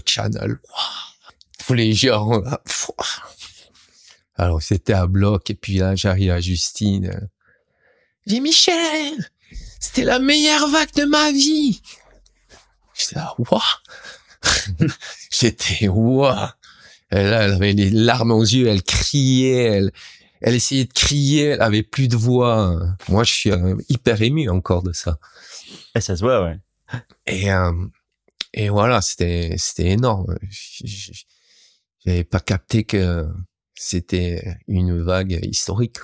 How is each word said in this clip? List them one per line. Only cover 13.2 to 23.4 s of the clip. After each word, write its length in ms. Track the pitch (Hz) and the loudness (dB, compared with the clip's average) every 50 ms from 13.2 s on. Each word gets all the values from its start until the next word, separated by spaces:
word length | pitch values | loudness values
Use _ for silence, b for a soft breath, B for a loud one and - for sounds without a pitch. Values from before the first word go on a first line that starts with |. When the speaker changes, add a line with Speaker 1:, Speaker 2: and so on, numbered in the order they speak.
| 160 - - - | -8 -8 -6 -6
Speaker 1:
ouah. 240 | 120 - - 113 - - - - _ B B B B B B B B B B B | -2 0 0 0 2 0 -4 -4 _ B B B B B B B B B B B
<laughs> 460 | B B B B B 101 90 - 165 151 - - B B B B B B | B B B B B -4 -4 -2 -2 -2 -2 -4 B B B B B B
J'étais, 600 | - - 123 113 - - - - 95 - 107 98 | -2 0 0 0 0 0 -4 -4 -2 0 0 2
ouah. 680 | 95 107 113 120 131 131 139 135 127 - 165 - - _ B B B B B B B B B B | 2 2 2 2 4 4 4 2 2 0 -2 -6 -8 _ B B B B B B B B B B
Et 40 | - | 0
là, 280 | 98 98 101 110 113 107 | 2 2 2 2 2 2
elle 80 | 98 | 2
avait 220 | 98 92 98 101 101 | 2 2 2 2 4
les 160 | 101 101 95 | 4 4 4
larmes 420 | 107 110 113 117 117 107 110 117 | 4 4 4 4 2 2 2 2
aux 100 | 113 110 | 4 4
yeux, 260 | 113 104 123 131 123 113 | 4 4 4 2 2 2
elle 160 | 104 95 - | 2 0 0
criait, 800 | - - - - - - 143 135 131 131 127 131 131 127 123 123 | 0 -2 -2 0 0 0 0 2 2 4 4 4 4 2 2 2
elle, 280 | 113 104 98 98 95 - B B B B B B B B B | 2 2 2 2 0 -2 B B B B B B B B B
elle 160 | B 110 120 | B 0 2
essayait 300 | 123 - - 139 135 127 | 2 0 0 0 0 -2
de 80 | 127 - | -2 0
crier, 540 | - - - 147 143 143 135 147 151 147 147 | 0 0 2 2 2 2 2 2 2 2 2
elle 140 | 143 - | 2 2
avait 220 | 113 110 104 107 110 | 2 2 2 2 0
plus 240 | - - - 135 123 | 0 -2 0 0 2
de 80 | 120 | 2
voix. 640 | 117 110 123 123 123 123 120 113 110 104 90 87 80 87 87 95 - - - | 2 2 2 4 4 4 4 4 4 2 2 2 0 0 -2 -4 -4 -2 0
Moi, 160 | 92 104 117 | 2 2 2
je 80 | - - | 2 0
suis, 180 | - | 0